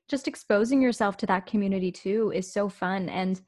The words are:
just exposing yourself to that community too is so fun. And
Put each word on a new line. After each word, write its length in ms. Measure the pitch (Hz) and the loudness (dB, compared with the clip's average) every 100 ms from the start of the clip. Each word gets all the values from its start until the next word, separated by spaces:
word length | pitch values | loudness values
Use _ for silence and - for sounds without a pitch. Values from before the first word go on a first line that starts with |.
| - | -6
just 200 | 277 302 | -4 -4
exposing 540 | - - 208 233 269 | -8 0 2 4 4
yourself 340 | 254 226 208 196 | 4 2 0 0
to 80 | 202 | 0
that 200 | 190 - | 0 0
community 440 | 214 196 190 185 | 0 0 0 -2
too 400 | 180 190 214 214 | -4 -2 0 0
is 180 | 170 185 | 0 -4
so 160 | 214 202 | -2 -4
fun. 400 | - 185 190 180 | -2 -4 -2 -4
And 320 | - 185 185 | -2 -2 -2